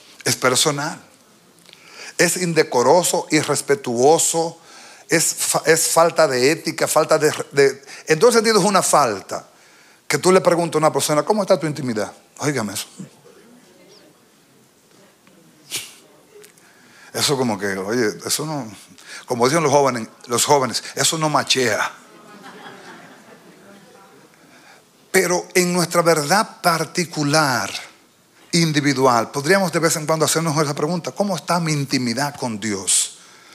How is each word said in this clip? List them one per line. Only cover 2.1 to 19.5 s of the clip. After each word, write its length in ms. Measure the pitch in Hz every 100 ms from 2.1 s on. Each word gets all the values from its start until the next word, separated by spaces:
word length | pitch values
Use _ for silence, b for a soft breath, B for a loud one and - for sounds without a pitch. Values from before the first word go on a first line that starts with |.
| -
Es 180 | 170 180
indecoroso, 880 | 180 156 151 127 120 175 170 175 -
irrespetuoso, 1300 | 151 143 143 - 139 131 117 135 160 - 165 165 156 B B B B -
es 240 | 165 -
fa-, 280 | - - - -
es 220 | 160 -
falta 400 | - 170 165 156
de 220 | 127 131
ética, 380 | 165 - - 143
falta 320 | 156 160 156
de, 120 | 151 - -
de, 320 | 139 139 131 B B -
en 100 | 156
todo 140 | 233
sentido 260 | 226 220 220
es 80 | 185
una 160 | 185
falta. 680 | 156 160 131 98 - 87 - b b b b b -
Que 100 | 147
tú 140 | 170
le 80 | 185
preguntes 360 | 160 165 170 151
a 20 |
una 160 | 156
persona, 300 | 139 - 151
"¿Cómo 180 | 147 214
está 180 | 190 190
tu 80 | 160
intimidad?". 440 | 139 127 107 98 - _ -
Óigame 360 | 139 135 104
eso. 140 | 101 - - 185 - - - - - _ _ - - - _ _ _ _ _ _ _ _ _ _ _ _ 165 160 156 151 - - - _ _ _ - - _ B B B B B
Eso 240 | 117 113 135
como 220 | 127 101
que, 180 | 101 95
oye, 300 | 95 123 107 85 107
eso 200 | - 151
no, 200 | 147 113 104 - - B B -
como 200 | 120
dicen 140 | 123